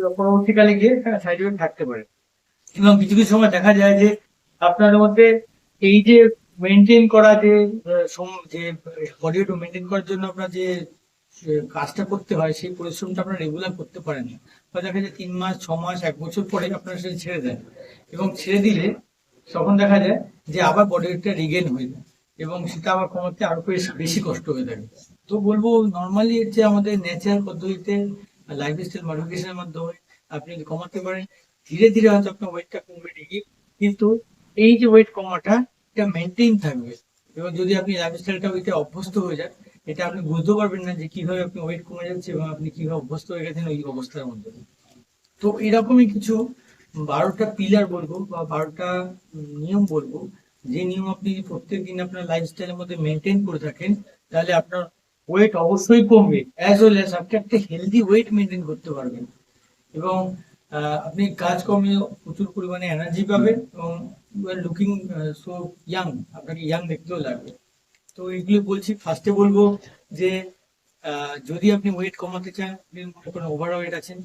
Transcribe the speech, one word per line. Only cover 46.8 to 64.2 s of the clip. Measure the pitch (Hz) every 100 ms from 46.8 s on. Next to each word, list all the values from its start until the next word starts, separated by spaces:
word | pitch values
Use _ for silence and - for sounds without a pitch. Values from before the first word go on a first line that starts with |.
| _ 156
বারোটা | 147 143 190 -
পিলার | 214 208 196 208 190
বলবো | 175 156 180
বা | 202 170
বারোটা | 160 156 156 160 180 180 185 - _
নিয়ম | 156 147 147 160 202 196
বলবো, | 151 131 151 - - _ _
যে | 131 147
নিয়ম | 180 185 190
আপনি | 190 196
যদি | 190
প্রত্যেক | 180 160 - 202
দিন | 185 180
আপনার | 180 180
লাইফস্টাইলের | 170 165 165 - 180 175
মধ্যে | 180 170
মেনটেন | 151 156 196 196 196
করে | 156
থাকেন, | 151 - 185 208 - _ _
তাহলে | 165 170
আপনার | 170 160 180 170 _ _ _ -
ওয়েট | 185 214 185
অবশ্যই | 165 190 - 233 202
কমবে, | 220 160 143 - - 185
as | 202
well | 220 202 185
as |
আপনি | 175 175 214
একটা | 202 220 -
হেলদি | 165 190 226
ওয়েট | 196 214 220
মেনটেন | 208 196 180
করতে | 156 151 165
পারবেন। | 139 123 117 123 _ _ _ _ _ _
এবং, | 156 180 185 185 185 - _ _
আহ, | 147 151 151 -
আপনি | 190 202
কাজকর্মে | - 175 180 - 202 196 196 - -
প্রচুর | - 151 196
পরিমাণে | 202 180 180 180
এনার্জি | 160 170 170
পাবেন | 202 202 220 240
এবং | - 170 165 170 - -